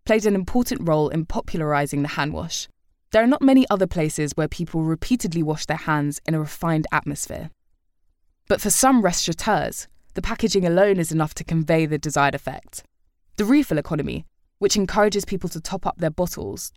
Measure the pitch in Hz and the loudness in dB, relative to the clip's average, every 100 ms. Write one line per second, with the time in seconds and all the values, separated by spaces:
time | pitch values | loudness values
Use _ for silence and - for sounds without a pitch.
0 | - 220 214 196 185 247 247 254 170 156 | 0 2 4 2 2 0 0 -2 0 2
1 | 151 165 165 233 - 180 151 147 143 143 | 2 -2 -4 -6 -6 -4 0 0 0 -2
2 | 143 - 143 156 165 - - _ _ _ | -4 -2 -4 -4 -8 -8 -10 _ _ _
3 | _ 220 233 285 269 262 254 202 185 175 | _ 2 4 4 6 6 6 2 0 0
4 | 156 - 147 - 151 - 170 165 160 160 | -2 -2 -4 -2 -4 -4 -4 -2 -2 -2
5 | - 247 202 160 151 151 - 151 - 151 | 0 0 0 -2 -2 -2 -4 -6 0 0
6 | 147 143 - 160 151 - 165 156 151 151 | 0 -2 -2 -2 -2 -4 -2 0 0 -2
7 | 151 143 - - 160 - _ _ _ _ | -4 -8 -8 -10 -12 -16 _ _ _ _
8 | _ _ _ _ _ 202 214 - 262 254 | _ _ _ _ _ 0 2 2 6 6
9 | 190 175 - 160 - 190 143 - - - | 4 0 -4 -4 0 0 0 -8 -14 -20
10 | _ - 185 226 220 196 180 170 202 190 | _ -8 -6 0 2 2 2 4 4 4
11 | 160 160 156 - - 165 156 165 160 151 | 2 0 -2 -4 -4 -2 2 2 2 -2
12 | 156 143 139 139 - 139 - - - _ | -2 0 0 0 -8 -12 -14 -20 -20 _
13 | _ _ _ - 107 294 285 156 - 151 | _ _ _ -4 2 4 4 -2 -2 -4
14 | - 123 - _ _ _ 196 208 190 214 | -4 -6 -12 _ _ _ 0 2 0 2
15 | 214 202 190 185 180 160 - 196 190 - | 2 2 -4 -6 -6 -8 -8 -6 -6 -2
16 | 160 151 175 - 101 - - | -4 -2 -4 -4 -10 -10 -12